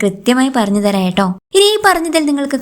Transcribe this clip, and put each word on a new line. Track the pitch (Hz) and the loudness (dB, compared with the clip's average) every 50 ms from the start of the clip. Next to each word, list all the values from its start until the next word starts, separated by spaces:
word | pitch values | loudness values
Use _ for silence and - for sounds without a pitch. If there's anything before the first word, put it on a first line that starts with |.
കൃത്യമായി | 208 196 190 196 - 233 247 262 262 269 262 | -2 -4 -4 -2 -2 0 2 2 0 0 0
പറഞ്ഞു | 247 208 202 202 208 202 | -2 -2 0 -2 0 0
തരാം | 202 202 196 190 | 0 0 0 -2
കേട്ടോ. | 185 180 202 196 180 185 - _ _ - | -2 0 0 -2 -2 -4 -6 _ _ 0
ഇനി | 392 403 415 427 | 2 2 4 2
ഈ | 427 427 | 2 2
പറഞ്ഞതിൽ | 392 359 339 330 339 311 320 302 294 | 2 2 2 -2 -2 0 0 0 0
നിങ്ങൾക്ക് | 285 277 277 277 285 262 | -2 -2 -2 -4 -4 -2